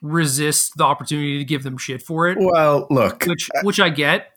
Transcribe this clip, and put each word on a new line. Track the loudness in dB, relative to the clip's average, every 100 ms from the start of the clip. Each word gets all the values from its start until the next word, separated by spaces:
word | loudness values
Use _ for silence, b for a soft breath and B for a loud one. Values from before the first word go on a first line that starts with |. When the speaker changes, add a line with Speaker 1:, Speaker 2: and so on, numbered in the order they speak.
Speaker 1:
resist | -4 0 0 0 0 -2 -2 0
the | 0
opportunity | 0 -4 -4 -4 -4
to |
give | -4 -6
them | -6 -10
shit | -10 -10
for | -6 0 0
it. | 2
Speaker 2:
Well, | 2 4 4 4 2
look, | 2 2 0 -4
Speaker 1:
Which, | -4 -4
Speaker 2:
uh, | -4
Speaker 1:
which | -2 2
I | 2
get. | 2 0 0 -4